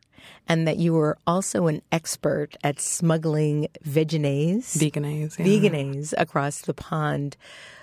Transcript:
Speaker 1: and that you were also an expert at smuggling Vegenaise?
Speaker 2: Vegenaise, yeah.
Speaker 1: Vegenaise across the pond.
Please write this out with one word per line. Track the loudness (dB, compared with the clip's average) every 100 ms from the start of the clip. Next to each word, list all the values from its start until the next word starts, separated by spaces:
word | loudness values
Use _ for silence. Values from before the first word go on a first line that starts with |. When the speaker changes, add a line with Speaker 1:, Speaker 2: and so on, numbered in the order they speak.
| _ _ -20 -12 -2
Speaker 1:
and | 0 2
that | 2
you | 2
were | 4 2 0 0
also | 0 0 0 0
an | 0 -2
expert | -4 -4 -4 -2 -2 -4 -4
at | -4 -2
smuggling | -4 -2 2 2 0 0 2 0 -2 -6 -2
Vegenaise? | 0 2 0 0 0 2 0 -2 0
Speaker 2:
Vegenaise, | 0 0 -4 -4 -6 0
yeah. |
Speaker 1:
Vegenaise | 4 4 4 2 -4 -6 -4 -2
across | 0 0 -2 -4
the | -6
pond. | -8 -4 -2 -2 -2 -4 -8 -20 -20 -20 -20